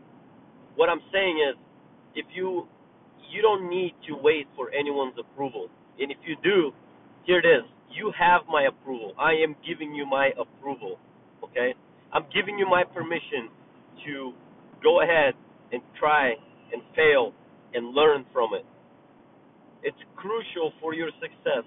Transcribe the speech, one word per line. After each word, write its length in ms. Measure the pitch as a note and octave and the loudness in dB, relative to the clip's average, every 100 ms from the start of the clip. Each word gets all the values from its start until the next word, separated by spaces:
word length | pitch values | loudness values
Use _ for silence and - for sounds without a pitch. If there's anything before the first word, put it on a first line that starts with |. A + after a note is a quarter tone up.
| - - - - - - - - | -20 -20 -20 -20 -20 -20 -4 0
what 120 | E3 | 2
I'm 140 | D#3 - | 0 -2
saying 300 | F#3+ F#3+ D#3 C#3+ | -2 0 2 0
is, 60 | A#2+ - - - - - | -2 -12 -20 -20 -20 -18
if 120 | D3+ D3 | -14 -12
you, 320 | F#3 F#3 F3+ - _ _ _ _ _ - | -8 -6 -6 -8 _ _ _ _ _ -16
you 120 | F#3 | 0
don't 260 | G#3+ G3 F3 | 2 2 -2
need 260 | F#3 F3 - - | -4 -4 -8 -14
to 60 | |
wait 320 | A3 D3 D#3 C#3 - | 0 2 2 -2 -10
for 140 | A#2 | -6
anyone's 440 | C#3 D3 C#3 C3 A#2+ | -4 -2 -2 -4 -6
approval. 500 | - C3+ C#3 A2+ F2+ _ _ - | -14 -8 -8 -8 -12 _ _ -8
And 120 | C#3 | -8
if 80 | C3+ | -8
you 120 | C#3+ D3 | -12 -4
do, 300 | E3+ G3 D3 - - - - - | 2 2 0 -4 -20 -20 -20 -6
here 140 | - F3+ | 0 4
it 80 | E3 | 6
is. 180 | C3+ - _ - | 4 2 _ -18
You 220 | D#3+ G#3+ E3+ | -10 -8 0
have 240 | F3 F3 D#3+ | 4 4 2
my 200 | D3+ C3+ | 0 0
approval. 440 | - C3+ B2 G#2 F2+ | -2 -10 -12 -10 -2
I 140 | D3+ D#3+ | 0 2
am 140 | D#3+ C#3+ D#3+ | 0 -4 -12
giving 280 | D#3+ D3+ | -10 -10
you 120 | D3 C#3 | -10 -2
my 240 | C3+ C3+ B2 | 0 0 0
approval, 600 | A2+ - C#3 B2+ G2 F2+ _ - _ _ | -8 -10 -12 -10 -12 -14 _ -20 _ _
okay? 320 | - B2+ B2 - - _ _ | -8 -2 -2 -4 -14 _ _
I'm 120 | D#3 D#3 | -4 -2
giving 260 | F#3+ G3 G3+ | -4 -2 -2
you 80 | F#3+ | 2
my 180 | F3 | 2
permission 640 | F3+ F3 D#3+ E3 - C#3 A2+ - - - - - D3 | 2 -4 -6 -6 -6 -10 -10 -18 -20 -20 -20 -18 -14
to 260 | C#3 C3 - - - - - | -12 -14 -16 -20 -20 -20 0
go 200 | D3+ F3 | 4 4
ahead 320 | D#3+ E3 C#3 - - - - | 4 4 4 0 -10 -20 -12
and 100 | B2 - - | -12 -12 -2
try 340 | D3+ D3+ C3 A2+ - - - | 2 4 2 -2 -10 -20 -14
and 100 | A#2 - | -14 -6
fail 380 | - D#3 C#3 A2 - - - - | 2 4 4 2 -6 -20 -20 -10
and 200 | B2 A#2 | -8 -4
learn 300 | C3+ D3+ C#3+ B2+ | 4 4 4 -2
from 220 | B2+ A2+ | -2 -2
it. 100 | F#2+ - - _ _ _ _ _ _ _ _ - - | -2 -10 -20 _ _ _ _ _ _ _ _ -20 -12
It's 160 | D3 - - - | -10 -10 -16 -14
crucial 560 | F#3+ A3+ G3+ F3 D#3 - | -8 -8 -8 -6 -6 -6
for 140 | D#3+ | -8
your 160 | D#3+ D#3+ - | -6 -8 -10
success. 440 | D#3+ - E3 C3 | -14 -8 -4 -4